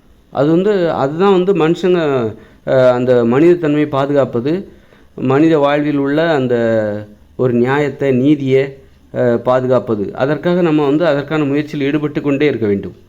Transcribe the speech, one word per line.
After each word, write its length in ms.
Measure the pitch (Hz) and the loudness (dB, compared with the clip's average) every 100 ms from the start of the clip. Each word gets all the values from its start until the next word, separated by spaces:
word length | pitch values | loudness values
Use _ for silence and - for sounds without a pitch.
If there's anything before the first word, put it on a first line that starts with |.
| _ _ _ | _ _ _
அது 160 | - 143 | -2 0
வந்து, 220 | 165 196 202 165 | 2 2 0 0
அதுதான் 440 | 104 135 156 196 185 | -2 -4 0 2 2
வந்து 160 | 180 | 2
மனுஷங்க, 460 | 170 156 170 185 180 151 131 113 - - - - | 0 0 0 0 0 0 -2 -4 -8 -16 -14 -2
அஹ், 240 | 135 127 | 2 2
அந்த 220 | 123 127 123 | 2 2 2
மனிதத்தன்மையை 640 | 117 127 170 175 151 147 147 | 2 4 4 4 2 0 0
பாதுகாப்பது, 640 | 139 139 143 131 120 131 180 202 - _ - _ - 127 | -2 0 0 0 -2 -2 -4 -8 -18 _ -20 _ -6 -2
மனித 240 | 139 160 156 | 2 4 4
வாழ்வில் 440 | 143 147 147 143 | 2 0 0 -2
உள்ள 140 | 139 147 165 | 0 0 0
அந்த 200 | 147 127 120 117 113 107 104 104 - - - | 0 0 0 0 0 -2 -6 -10 -18 -16 -4
ஒரு 160 | 127 | -2
நியாயத்தை, 580 | 120 123 139 147 131 139 | 0 0 0 -2 -2 -2
நீதியை, 520 | 123 135 147 135 131 139 - - _ - | 0 2 0 2 0 0 -6 -20 _ -10
அஹ், 240 | 127 123 117 | -2 0 0
பாதுகாப்பது. 640 | 127 131 127 123 113 107 95 | 0 0 2 0 0 -4 -4
அதற்காக 480 | - 135 147 175 180 | -4 -4 -2 -2 0
நம்ம 200 | 170 151 | 2 2
வந்து 220 | 143 151 170 | 2 2 0
அதற்கான 380 | 143 139 156 | 0 -2 -2
முயற்சியில் 420 | 143 143 147 151 139 | -2 -2 -4 -4 -2
ஈடுபட்டு 340 | 147 147 160 | -2 -4 -4
கொண்டே 260 | 143 139 147 | -2 0 0
இருக்க 200 | 117 104 | 0 0
வேண்டும். 320 | 101 90 - | -2 -4 -14